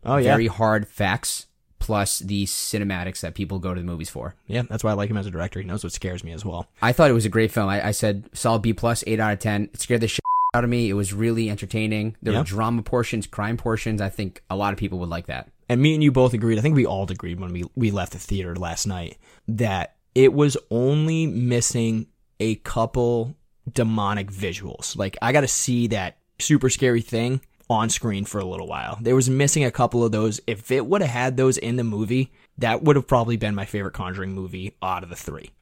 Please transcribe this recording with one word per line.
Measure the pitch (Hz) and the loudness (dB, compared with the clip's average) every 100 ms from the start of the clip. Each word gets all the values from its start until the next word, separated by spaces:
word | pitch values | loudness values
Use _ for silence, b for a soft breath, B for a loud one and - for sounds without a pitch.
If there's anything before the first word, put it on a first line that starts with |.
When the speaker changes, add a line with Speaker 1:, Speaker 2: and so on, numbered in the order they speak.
Speaker 1:
Oh, | - 139 | 0 2
yeah. | 123 | 4
Speaker 2:
Very | 110 113 | 4 2
hard | 98 110 107 104 | 2 2 2 0
facts, | - 98 104 - - - _ _ _ | -2 0 0 -2 -8 -10 _ _ _
plus | - 107 98 - | -2 0 0 -2
the | 95 101 95 | -2 -2 -2
cinematics | - - 107 101 92 87 92 | -4 -4 -2 -2 -2 -4 -8
that | 82 | -10
people | 80 95 95 | -6 -6 -4
go | 92 | -4
to | 90 | -4
the | 87 | -4
movies | 85 80 | -6 -8
for. | - 60 - - | -10 -12 -12 -6
Speaker 1:
Yeah, | 113 120 | -4 -4
that's | 110 | -2
why | 110 | -2
I | |
like | 101 101 | 0 -2
him | 107 | -4
as | 98 | -4
a | |
director. | 87 87 104 | -6 -6 -6
He | 95 | -8
knows | 101 | -8
what | 87 | -8
scares | - 95 90 | -8 -8 -8
me | 82 | -10
as | 82 | -10
well. | 101 85 - _ | -8 -8 -10 _
Speaker 2:
I | 113 | 0
thought | 123 151 | 6 6
it | |
was | 117 107 | 6 4
a | |
great | 110 110 | 2 2
film. | - 98 | 2 0
I, | 101 - | 0 -2
I | |
said | 104 110 101 - | 0 0 -2 -6
solid | - 117 113 | -4 0 2
B | 110 | 2
plus, | 104 117 117 - | 0 0 0 -2
eight | 110 | 0
out | 107 | 0
of | 104 | 0
ten. | 113 101 104 | 0 0 -2
It | - | -6
scared | - 120 | -2 0
the | 113 | 2
shit | - - - - | -2 0 0 2
out | 120 | 2
of | 120 | 2
me. | 120 113 | 2 2
It | |
was | 101 95 | 0 -2
really | 98 113 113 113 | 0 0 2 0
entertaining. | 104 95 113 110 107 107 110 | -2 -4 -2 0 0 -2 -4
There | - | -2
Speaker 1:
Yeah. | 107 | 0
Speaker 2:
were | |
drama | 123 98 113 117 | 0 0 0 0
portions, | 107 123 113 113 - | 0 -2 0 -4 -6
crime | - 104 117 | -4 -4 -2
portions. | 120 113 117 107 | -2 -2 -2 -2
I | 101 | -2
think | - 95 - _ | -4 -6 -8 _
a | |
lot | 95 101 | -2 -2
of | 95 | -2
people | 107 92 | -4 -4
would | 87 | -4
like | 85 - | -6 -6
that. | 64 - _ _ | -10 -10 _ _
Speaker 1:
And | 123 | 4
me | 147 | 4
and | 156 | 6
you | 151 | 4
both | 131 127 | 6 4
agreed. | 113 113 110 | 4 2 2
I | |
think | 135 147 | 4 4
we | 120 | 4
all | 95 98 | 0 -4
agreed | 95 87 87 | -6 -8 -8
when | 92 | -6
we, | 87 87 | -6 -6
we | - 113 | 0 0
left | 101 87 | 0 -4
the | - | -8
theater | - 101 90 | -6 -4 -4
last | 87 87 85 101 | -6 -6 -4 -4
night | 90 85 - b b - | -4 -8 -14 b b -8
that | 110 113 95 - _ _ | -2 0 0 -4 _ _
it | 127 131 | 6 6
was | 139 147 131 _ | 8 2 2 _
only | 117 127 151 156 160 160 | 0 2 2 2 0 0
missing | 104 123 120 - 123 113 110 113 _ _ _ | 0 2 2 0 0 0 0 -4 _ _ _
a | 110 107 | -2 -2
couple | - - 117 - 120 120 113 - _ _ - | -4 -2 0 0 2 2 -2 -8 _ _ -6
demonic | - 113 110 101 104 98 | 0 2 2 0 0 -4
visuals. | 95 98 92 92 - - - | -6 -6 -6 -10 -10 -10 -4
Like, | 95 - | -6 -2
I | 117 | 2
gotta | 143 151 | 2 2
see | - - 120 120 | 0 0 2 2
that | 104 90 - _ _ | 0 -4 -10 _ _
super | - 147 131 | 2 4 4
scary | - 131 120 | 2 2 2
thing | 113 117 120 131 _ _ _ | 0 -2 0 -2 _ _ _
on | 110 110 | 0 2
screen | - 113 98 101 | 0 -2 -4 -4
for | 104 | -4
a | |
little | 92 90 - | -6 -6 -8
while. | 76 55 104 | -8 -8 -4
There | 113 | 2
was | 131 123 | 4 4
missing | 131 143 165 | 4 4 4
a | 131 | 2
couple | - 120 120 | 2 2 4
of | 117 | 2
those. | 107 110 107 - | 2 0 -2 -6
If | 104 - | -6 0
it | 131 | 0
would | 120 196 | 2 2
have | 160 | 2
had | 120 127 131 | 0 0 4
those | 131 127 | 4 2
in | 117 123 | -2 -2
the | |
movie, | 120 104 107 127 131 b b - | -2 -2 0 0 0 b b -4
that | 117 117 | -2 2
would | 151 139 | 4 2
have | 127 | 2
probably | 127 113 113 | 2 2 -2
been | 107 | -2
my | 101 | -4
favorite | 98 104 98 | -4 -4 -6
Conjuring | - 92 92 95 | -6 -8 -6 -8
movie | 95 92 92 98 _ | -8 -8 -10 -12 _
out | 92 90 | -6 -6
of | 87 | -8
the | 87 | -12
three. | - 73 50 _ | -12 -12 -16 _